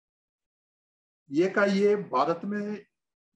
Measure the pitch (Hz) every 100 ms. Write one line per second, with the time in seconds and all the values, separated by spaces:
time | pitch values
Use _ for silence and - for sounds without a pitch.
0 | _ _ _ _ _ _ _ _ _ _
1 | _ _ _ 139 190 214 202 196 202 208
2 | - - 147 170 202 208 208 208 - _
3 | _ _ _